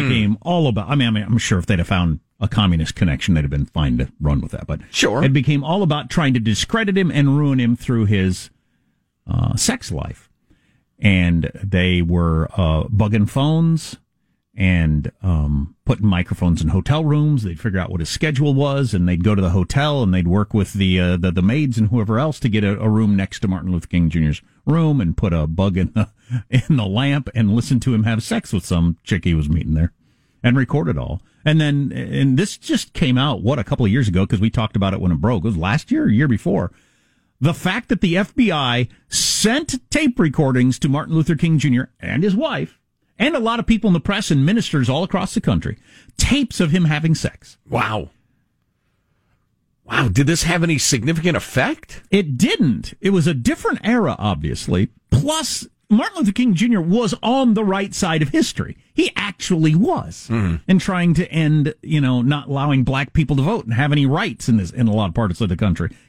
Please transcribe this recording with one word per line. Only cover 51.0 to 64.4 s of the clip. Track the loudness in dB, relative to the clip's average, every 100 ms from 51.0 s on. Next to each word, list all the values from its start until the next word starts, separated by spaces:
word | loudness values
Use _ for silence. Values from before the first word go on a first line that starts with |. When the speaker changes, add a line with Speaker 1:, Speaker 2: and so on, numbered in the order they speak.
| 0 0 0 -2
Speaker 2:
effect? | -2 -2 -2 -4 -12 -20 -2
Speaker 1:
It | 0 0 0
didn't. | 0 2 0 0 -6 -6
It | 0
was | 2 2
a |
different | 0 0 -2 -2 -2
era, | 0 0 0 -2
obviously. | -2 -2 -4 -6 -2 0 0 _ _
Plus, | 0 2 -2 -4 -8 -12 _ 2
Martin | 2 2 -2
Luther | -2
King | 0 2
Junior | 2 2 2
was | 2 0 0 -2
on | 0 2 2 2
the |
right | 0 -2 -4 -4
side | -2 0
of | 0
history. | 0 -2 -4 -8 -12 _
He | -2 -2 -2
actually | -6 -6 -2 2 2
was | 4 2 0 -6 -12 -6
Speaker 2:
Mm-hmm. | -2 -2 -2 0
Speaker 1:
in | 0
trying | 0 0 0 0
to | 0
end, | 0 0 2 0 -6
you | -4 -2
know, | 0 0
not | 0 -2 -4
allowing | -4 0 0
black | 0 -2 -2
people | -2 0 0
to |
vote | 0 -2 -2
and |
have | -2 0
any | 2 2
rights | 0 -2 -4